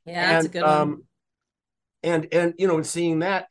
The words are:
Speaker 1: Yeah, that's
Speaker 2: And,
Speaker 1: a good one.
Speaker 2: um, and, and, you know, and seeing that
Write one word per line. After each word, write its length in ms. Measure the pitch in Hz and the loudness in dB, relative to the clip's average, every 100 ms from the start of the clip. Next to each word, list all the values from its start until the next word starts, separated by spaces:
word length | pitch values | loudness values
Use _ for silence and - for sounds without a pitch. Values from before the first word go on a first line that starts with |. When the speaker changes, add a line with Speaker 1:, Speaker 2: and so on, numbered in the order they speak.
| - | -12
Speaker 1:
Yeah, 240 | 175 180 | -4 0
that's 100 | 165 | 2
Speaker 2:
And, 100 | 160 | 0
Speaker 1:
a 40 | 175 | 0
good 40 | |
one. 180 | 156 151 | 2 2
Speaker 2:
um, 240 | 147 147 - _ _ _ _ _ _ _ _ _ | 2 -4 -12 _ _ _ _ _ _ _ _ _
and, 240 | 160 165 160 | -2 -2 0
and, 220 | 165 170 170 | 0 0 0
you 100 | 190 | 0
know, 80 | 160 | 0
and 100 | 156 | -2
seeing 320 | 170 170 160 | -2 -2 0
that 280 | 180 190 - | 0 -2 -6